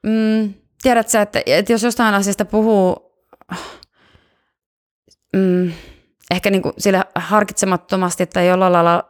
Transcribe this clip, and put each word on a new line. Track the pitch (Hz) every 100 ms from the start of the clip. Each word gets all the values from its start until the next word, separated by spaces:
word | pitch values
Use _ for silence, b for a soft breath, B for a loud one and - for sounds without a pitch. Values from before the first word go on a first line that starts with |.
mm, | 208 220 220 220 214 196 _ _
tiedät | 262 233 226
sä, | 220
että, | 208 - -
että | 151 196
jos | 226
jostain | 233 233 226
asiasta | 202 196 196
puhuu, | 185 214 220 208 185 - - _ _ _ - B B B B B B B B B B _ _ _ _ _ _ _ _ 190
mm, | 190 180 180 160 B B B _ _
ehkä | 180 202
niinku | 196 - -
sille | 202 185 180
harkitsemattomasti | - 165 208 208 - 190 180 - 190 180 - 180
tai | 185 175
jollain | 185 185
lailla | 175 170 170